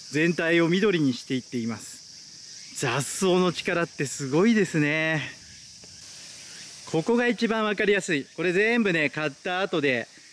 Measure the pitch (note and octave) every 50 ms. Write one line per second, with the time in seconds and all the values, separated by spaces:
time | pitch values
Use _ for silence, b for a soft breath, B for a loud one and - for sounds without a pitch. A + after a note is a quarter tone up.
0 | - - C3+ D3+ E3 F3 E3 F3+ E3+ E3 E3+ E3+ E3+ D#3+ F3 G3 G#3+ G#3 F3+ D#3+
1 | D3 C3+ A#2+ - - - C3+ B2+ - - - B2 A2+ A#2 A2 G#2 - - - -
2 | - - - - - - - - - - - - - - - - D3 B2+ B2 C#3+
3 | B2+ - - - G3 F#3 F3 F3+ F#3 F3+ - - - G3 F3 E3+ E3+ - - -
4 | D3 C3 - - C#3+ C3 C#3 E3 G3 A#3 A3+ G#3+ F#3 - - D#3+ D3 D3 D3+ D#3+
5 | D#3+ D#3+ D#3+ D#3 B B B B B B B B B B - - - - - B
6 | B B B B B B B B B B B B B B B B - - - E3
7 | D#3 A#3 A#3 A#3+ B3 A#3+ A3+ - A#3 G3+ A3+ A3 G#3+ G#3 G#3 F3+ G#3+ G3+ G3+ G3
8 | - - E3 C#3 B2+ - - - E3 F#3 E3+ G3 G#3+ A3+ A#3+ A#3+ G#3+ G3 E3+ D#3+
9 | D3 C3+ - D3+ D3+ D3+ C#3+ - - F#3+ F3+ F#3 G3 F#3+ F#3+ D#3+ C#3+ C#3 B2+ A#2
10 | - - B B B B